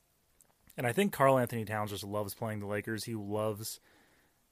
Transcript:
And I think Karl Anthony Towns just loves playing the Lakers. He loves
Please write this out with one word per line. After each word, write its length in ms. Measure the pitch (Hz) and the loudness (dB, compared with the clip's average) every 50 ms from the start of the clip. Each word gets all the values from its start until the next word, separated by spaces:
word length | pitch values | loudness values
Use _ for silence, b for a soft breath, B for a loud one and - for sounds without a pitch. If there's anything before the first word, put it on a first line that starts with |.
| _ _ _ _ _ _ _ _ _ _ _ _ _ - - | _ _ _ _ _ _ _ _ _ _ _ _ _ -16 -8
And 100 | - 135 | -4 -2
I 60 | 120 117 | 0 2
think 200 | 185 202 202 - | 2 2 2 4
Karl 260 | - 135 135 135 131 | 6 6 8 8 6
Anthony 260 | 123 117 123 117 107 | 4 2 0 -2 -4
Towns 260 | 101 110 107 107 107 | -2 -2 -2 -2 -2
just 140 | 101 95 104 | -4 -6 -6
loves 300 | 101 101 104 107 101 - | -4 -2 -2 -2 -4 -4
playing 260 | - 120 110 107 104 | -6 -4 -4 -4 -4
the 60 | 101 | -4
Lakers. 380 | 101 104 104 104 113 113 107 - | -4 -4 -4 -2 -4 -4 -4 -4
He 100 | - 117 | -6 -6
loves 680 | 107 101 101 104 104 107 110 107 104 110 - - - b b b b b b b b b b b b b b | -6 -4 -4 -2 0 0 0 -2 -4 -6 -10 -10 -12 b b b b b b b b b b b b b b